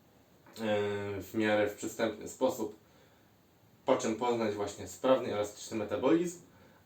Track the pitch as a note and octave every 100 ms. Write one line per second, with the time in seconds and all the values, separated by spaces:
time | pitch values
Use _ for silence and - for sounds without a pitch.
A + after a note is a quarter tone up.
0 | _ _ _ - - - A2 G#2 G#2 G2+
1 | G2+ G2 F#2 A2 G#2+ G#2+ G#2 - A2 -
2 | A2 - - - B2+ - - - - -
3 | - _ _ _ _ _ _ _ - B2+
4 | A2+ A2 A#2+ A#2 G#2+ G2+ G2+ - F#2 -
5 | C3 B2+ A2+ G#2 G#2 - - A2 G#2 G#2
6 | C3 E3 F3 - - - - -